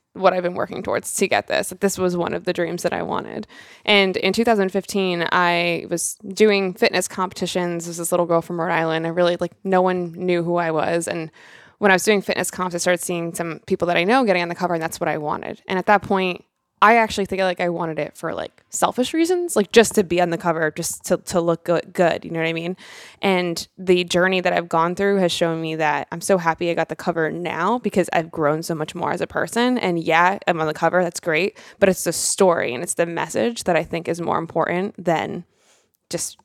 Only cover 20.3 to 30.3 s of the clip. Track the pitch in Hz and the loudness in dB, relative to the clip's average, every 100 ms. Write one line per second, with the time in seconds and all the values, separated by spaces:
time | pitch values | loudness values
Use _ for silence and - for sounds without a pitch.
20.3 | 165 175 160 156 160 165 - - 180 - | 0 0 0 0 -2 -8 -6 -2 -2 0
21.3 | 180 170 165 - 170 - 180 170 - 170 | 0 0 0 0 -2 -2 0 2 0 -4
22.3 | 165 160 165 170 185 - - - - 196 | -4 -2 -4 -6 -8 -12 -20 -20 -4 0
23.3 | 185 175 170 - - 185 180 175 175 185 | 0 0 -4 -8 -6 2 2 2 2 2
24.3 | 185 180 175 170 165 170 180 202 196 180 | 2 2 0 0 0 0 0 2 2 2
25.3 | - 165 165 160 160 151 143 - 170 - | 2 0 0 -4 -2 0 0 -4 -6 0
26.3 | 185 170 160 170 165 160 160 - 170 156 | 2 2 0 -2 -2 -2 -4 -4 0 0
27.3 | 160 175 160 180 247 214 196 175 - 165 | -2 -6 -2 0 0 0 0 0 0 -2
28.3 | 165 147 156 170 160 156 175 147 175 - | 0 0 0 -2 -6 -6 -4 -4 -2 -4
29.3 | - 170 226 247 247 185 170 160 160 175 | -4 -2 0 0 0 0 -2 2 4 4